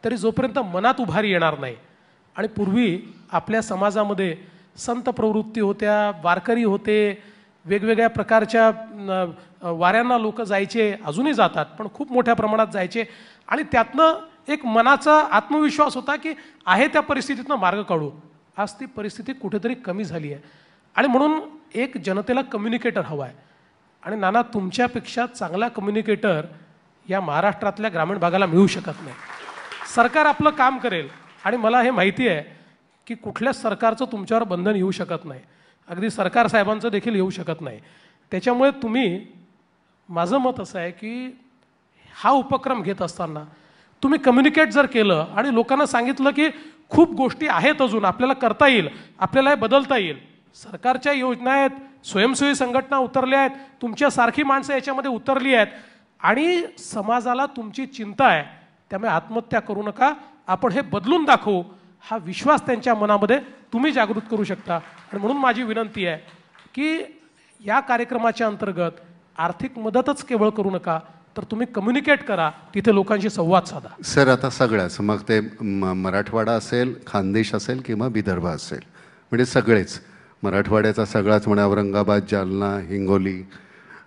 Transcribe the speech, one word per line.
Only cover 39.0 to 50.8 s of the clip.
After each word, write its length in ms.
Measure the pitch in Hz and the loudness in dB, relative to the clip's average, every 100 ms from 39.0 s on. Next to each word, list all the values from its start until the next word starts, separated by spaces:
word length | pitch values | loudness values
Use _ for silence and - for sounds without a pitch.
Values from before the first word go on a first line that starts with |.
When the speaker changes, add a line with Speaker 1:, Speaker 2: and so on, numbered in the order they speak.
| 233 180 - - _ _ _ _ _ _ _ | 0 -2 -10 -20 _ _ _ _ _ _ _
Speaker 1:
माझं 280 | 170 175 269 | -4 0 2
मत 220 | 254 247 | 0 -2
असं 200 | 185 190 | -8 -8
आहे 120 | 175 | -8
की 460 | 175 214 240 254 262 _ _ _ _ _ _ _ - | -10 -12 -10 -12 -16 _ _ _ _ _ _ _ 0
हा 80 | 214 | 4
उपक्रम 500 | 269 254 269 262 247 | 4 4 -2 -2 -2
घेत 200 | 165 196 | -2 -4
असताना 420 | 175 - 170 151 151 - _ _ _ _ | -6 -6 -8 -8 -14 -20 _ _ _ _
तुम्ही 160 | 269 302 | 0 4
कम्युनिकेट 500 | 262 247 277 302 214 | 6 6 6 6 4
जर 160 | 285 277 | 4 2
केलं 400 | 233 208 165 160 196 | 4 4 2 0 -2
आणि 180 | 269 | 0
लोकांना 320 | 226 233 269 294 | 2 2 2 2
सांगितलं 440 | 247 240 269 269 | 0 -2 0 0
की 180 | 269 302 - - _ _ | 2 0 -2 -18 _ _
खूप 220 | - 330 | 6 6
गोष्टी 360 | - 254 - 302 | 4 -2 -2 -2
आहेत 340 | 214 285 294 | 2 2 2
अजून 240 | 262 214 202 | 2 2 0
आपल्याला 280 | - 254 | 0 0
करता 340 | 269 233 214 285 | 2 0 4 6
येईल, 200 | 240 156 - - - | 6 0 -6 -20 -6
आपल्याला 300 | - 269 269 | 0 2 4
हे 60 | 285 | 2
बदलता 420 | 214 262 269 254 | 4 2 4 -2
येईल, 200 | 180 135 - _ _ - | -2 -6 -14 _ _ -20
सरकारच्या 580 | - 170 | -18 -6